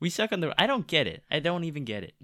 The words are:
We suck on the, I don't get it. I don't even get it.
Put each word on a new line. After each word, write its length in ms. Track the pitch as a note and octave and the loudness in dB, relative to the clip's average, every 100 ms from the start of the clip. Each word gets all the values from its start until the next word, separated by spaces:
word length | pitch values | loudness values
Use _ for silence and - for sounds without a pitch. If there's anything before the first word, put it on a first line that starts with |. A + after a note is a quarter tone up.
We 80 | E3+ | -2
suck 240 | - A3 | 2 2
on 80 | G3 | 2
the, 120 | D#3 - | 0 0
I 60 | A3 | 0
don't 200 | C4 D3+ | 0 2
get 200 | D#3+ G2+ | 2 2
it. 160 | D#2+ - | -2 -4
I 80 | D3+ | 0
don't 240 | E3 F3 | 0 0
even 220 | E3 D3 A2+ | -2 -4 -4
get 180 | G#2 | -6
it. 120 | - - | -6 -10